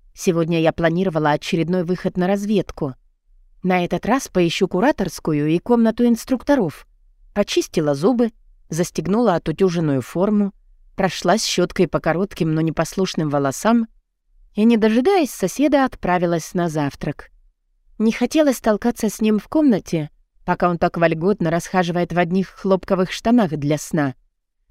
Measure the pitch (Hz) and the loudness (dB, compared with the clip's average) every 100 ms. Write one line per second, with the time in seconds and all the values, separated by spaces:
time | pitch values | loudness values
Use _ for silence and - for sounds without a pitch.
0 | _ - - 170 165 170 160 - 170 165 | _ -4 0 2 2 2 2 2 0 0
1 | 190 160 151 151 - 175 160 185 170 180 | 0 0 2 0 0 -2 0 0 -2 -2
2 | 190 185 180 202 202 214 - - 147 127 | -2 -2 0 0 0 0 -2 -4 -8 -8
3 | _ _ _ _ _ _ 180 180 175 175 | _ _ _ _ _ _ 0 0 0 -2
4 | - - - - 170 - 185 180 226 - | 0 -2 0 0 0 2 0 2 2 0
5 | 180 - - 151 151 165 - 240 226 226 | -4 -6 -4 -2 0 0 2 2 2 2
6 | 240 226 - 262 - 285 175 - - _ | 2 0 -2 -4 0 0 0 -6 -16 _
7 | _ _ - - - - - - 151 143 | _ _ -8 -4 -2 -2 -2 -2 -2 0
8 | 180 240 233 - _ _ _ 160 175 - | 0 2 0 -4 _ _ _ -4 -4 -4
9 | 165 208 240 170 165 156 190 170 160 135 | -2 0 0 0 -2 0 0 0 0 -2
10 | 120 170 202 208 202 - _ _ _ - | -4 -2 0 0 -2 -6 _ _ _ -4
11 | 190 - 180 208 - - 180 - 170 156 | -4 -2 0 0 0 0 0 0 0 0
12 | 160 160 196 - 170 156 160 151 160 - | -2 -2 -2 -2 -2 0 0 -2 -4 -2
13 | 190 - 156 143 139 131 214 233 226 _ | -2 -2 -2 0 -2 0 2 2 0 _
14 | _ _ _ _ - - 220 233 214 220 | _ _ _ _ -10 0 4 4 4 2
15 | 262 392 277 - 185 - 294 277 262 - | 2 2 0 -2 -4 0 2 2 2 -2
16 | 185 180 170 170 - 185 175 156 143 - | -2 0 0 -2 -2 -4 -2 -2 -4 -4
17 | - - - _ _ _ _ _ _ - | -8 -8 -12 _ _ _ _ _ _ -2
18 | 220 226 254 311 302 240 - 208 240 233 | -2 0 0 2 2 2 0 0 -2 -2
19 | 214 - 220 214 - 311 302 196 - 165 | -4 -2 0 0 0 2 4 2 0 -4
20 | 151 _ _ _ - 180 180 170 175 175 | -6 _ _ _ -4 0 0 2 0 2
21 | 165 165 170 214 165 170 - 190 175 175 | 2 2 0 0 0 -2 -2 -2 0 -2
22 | 175 165 170 185 185 - 196 190 - 185 | -2 0 0 0 -2 -4 0 0 0 -2
23 | 185 - 226 240 190 151 143 151 - 170 | -2 -4 2 2 2 -2 -2 -2 -2 -2
24 | 143 127 _ _ _ _ _ | -2 -6 _ _ _ _ _